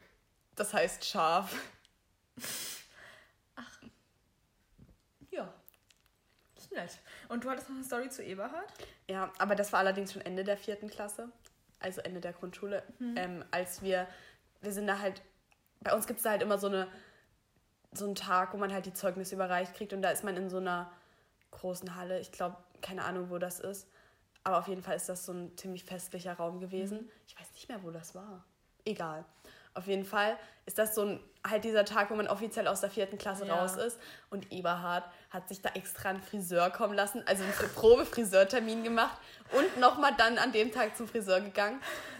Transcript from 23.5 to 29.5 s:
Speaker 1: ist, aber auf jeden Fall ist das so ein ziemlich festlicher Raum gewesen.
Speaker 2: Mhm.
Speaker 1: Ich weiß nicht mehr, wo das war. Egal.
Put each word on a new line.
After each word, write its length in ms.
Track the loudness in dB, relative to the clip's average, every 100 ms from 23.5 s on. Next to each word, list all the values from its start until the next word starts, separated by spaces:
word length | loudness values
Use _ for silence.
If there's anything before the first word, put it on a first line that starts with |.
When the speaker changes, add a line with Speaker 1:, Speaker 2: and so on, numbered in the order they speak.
| -6
Speaker 1:
ist, 260 | -8 -8 -14 _ _ _ _ _
aber 140 | 0 2
auf 100 | 0
jeden 140 | -6
Fall 140 | -4 -4
ist 120 | -4
das 160 | -8 -6
so 60 |
ein 240 | -8 -10 -10
ziemlich 260 | -10 -10
festlicher 500 | -10 -12 -10 -8 -8
Raum 260 | -4 -4 -4
gewesen. 420 | -6 -4 -4 -6
Speaker 2:
Mhm. 80 | -10 -18 -20
Speaker 1:
Ich 120 | -20
weiß 120 | -20
nicht 160 | -18 -12
mehr, 140 | -10
wo 80 | -10
das 240 | -12 -14
war. 300 | -16 -14 -16 -20 _ _ _
Egal. 400 | -4 -2 -4 -6 -12 _ -20